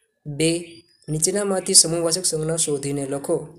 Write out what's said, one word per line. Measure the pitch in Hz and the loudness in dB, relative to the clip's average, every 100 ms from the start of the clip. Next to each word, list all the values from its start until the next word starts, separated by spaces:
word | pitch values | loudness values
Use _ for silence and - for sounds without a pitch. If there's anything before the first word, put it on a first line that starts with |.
| _ _ 147 | _ _ -12
બે, | 143 160 170 170 - - _ - | 0 2 2 -4 -16 -20 _ -6
નીચેનામાંથી | 156 175 196 202 190 185 | 0 2 2 0 0 4
સમૂહવાચક | 185 165 170 165 170 | 4 4 2 0 0
સંજ્ઞા | 180 156 156 165 | -2 -2 -2 -2
શોધીને | 156 143 143 143 139 | 0 -2 -2 -4 -2
લખો. | 139 156 165 - | -6 -2 -2 -2